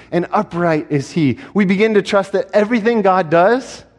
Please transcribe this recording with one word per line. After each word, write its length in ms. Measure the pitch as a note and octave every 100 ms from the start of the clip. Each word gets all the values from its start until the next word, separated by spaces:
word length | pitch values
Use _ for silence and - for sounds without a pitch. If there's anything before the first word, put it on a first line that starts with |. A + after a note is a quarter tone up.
| -
and 160 | E3+ E3+
upright 560 | G3+ G#3 E3+ F3 D#3 -
is 200 | D3 C3+
he. 280 | F3 C#3+ A#2 - G3
We 100 | F#3+
begin 300 | G3 A3 G#3
to 80 |
trust 300 | - G3+ F#3+
that 180 | F#3+ -
everything 480 | G#3 G#3 A#3+ G#3 A#3
God 300 | F#3+ F#3 E3
does 520 | E3+ F#3+ B3 B3 - -